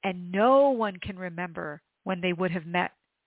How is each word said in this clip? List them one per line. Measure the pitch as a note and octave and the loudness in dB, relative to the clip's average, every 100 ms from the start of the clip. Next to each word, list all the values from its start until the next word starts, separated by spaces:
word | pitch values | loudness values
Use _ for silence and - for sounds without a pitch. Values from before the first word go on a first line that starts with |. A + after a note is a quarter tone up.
And | G3 F#3 F3 | -4 -6 -4
no | F#3 A3+ C4+ C#4 | 2 6 6 6
one | B3+ A3 F#3 | 4 -2 -4
can | - F#3+ | -12 -8
remember | F#3 E3+ F3+ E3 E3 D3 _ _ | -10 -8 -8 -8 -10 -10 _ _
when | - F#3 | -6 -2
they | F3+ | 0
would | F3 F#3 | 0 0
have | F3 D#3+ | -2 -2
met | F3 F3+ _ _ _ | -2 -2 _ _ _